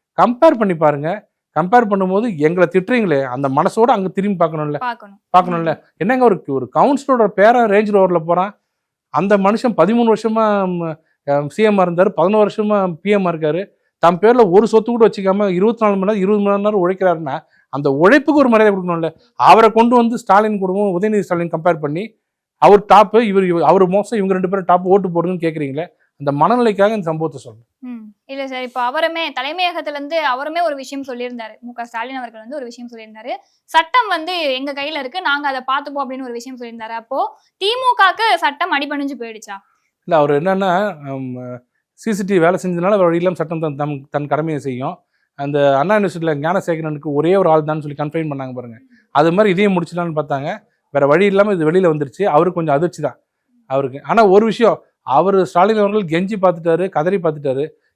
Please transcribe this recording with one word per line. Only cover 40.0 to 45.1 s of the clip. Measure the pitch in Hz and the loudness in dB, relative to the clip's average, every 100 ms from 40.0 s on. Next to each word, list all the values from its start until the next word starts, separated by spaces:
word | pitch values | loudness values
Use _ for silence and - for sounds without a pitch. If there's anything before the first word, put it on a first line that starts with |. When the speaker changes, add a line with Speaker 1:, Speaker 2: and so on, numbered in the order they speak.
Speaker 1:
இல்ல, | - 165 | 0 2
அவர் | 147 | 2
என்னன்னா, | 143 180 190 196 175 208 160 | 0 0 -2 0 0 -2 -6
ஹம், | 139 135 131 123 123 123 _ _ _ | -10 -10 -10 -10 -12 -16 _ _ _
சி | _ 226 | _ -6
சி | 202 | -4
டி | 196 190 | 0 2
வி | |
வேலை | 165 180 | 2 0
செஞ்சதுனால | 185 170 180 208 | -2 -2 0 2
அவர் | |
வழி | 175 170 | 2 0
இல்லாம | 180 | -2
சட்டம் | 180 160 165 | -4 -6 -6
தன், | 160 139 | -6 -6
தம், | 147 139 - | -6 -8 -8
தன் | 147 143 | -8 -4
கடமையை | 147 160 147 | -4 -2 -6
செய்யும். | 139 123 139 185 _ | -6 -8 -8 -12 _